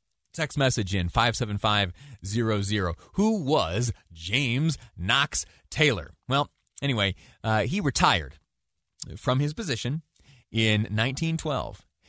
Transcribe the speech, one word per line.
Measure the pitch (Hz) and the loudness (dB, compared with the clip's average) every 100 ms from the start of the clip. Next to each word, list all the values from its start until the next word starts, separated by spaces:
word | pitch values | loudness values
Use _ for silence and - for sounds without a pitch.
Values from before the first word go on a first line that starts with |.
| _ _ _ | _ _ _
text | - 151 143 | -8 -4 0
message | 135 120 98 | 2 2 0
in, | 98 87 | 0 0
five | - 120 110 | 2 0 0
seven | 110 101 | -2 -2
five | 107 104 98 - - 110 | 0 2 0 -4 -18 -12
zero | 104 110 110 107 | -4 0 2 0
zero. | 98 104 90 80 - | 0 0 -2 -4 -6
Who | - 214 220 | 0 2 2
was | 135 147 82 92 123 - _ | 2 2 2 0 -2 -4 _
James | 82 82 120 135 120 160 - - - | -14 -4 0 0 0 0 -2 -8 -6
Knox | 90 131 143 - - _ _ | 0 2 2 -2 -4 _ _
Taylor? | - 151 101 85 - - | 0 2 2 -4 -12 -2
Well, | 135 147 _ _ - | 0 -2 _ _ -6
anyway, | 143 117 98 - - - | -2 0 0 -2 -12 -8
uh, | 110 110 | 0 2
he | 101 190 | 2 0
retired | 156 - 170 101 69 - _ _ _ _ _ _ - 78 | 0 2 4 2 -2 -12 _ _ _ _ _ _ -12 -6
from | - 131 | 0 0
his | 147 | 0
position | 156 196 120 120 160 - _ - - _ | -2 -6 -4 -4 -6 -8 _ -20 -20 _
in | 113 110 107 110 | 2 4 4 2
nineteen | 110 120 - 165 165 | 0 -2 -2 -2 -2
twelve | 156 131 57 - _ _ | -2 -4 -6 -10 _ _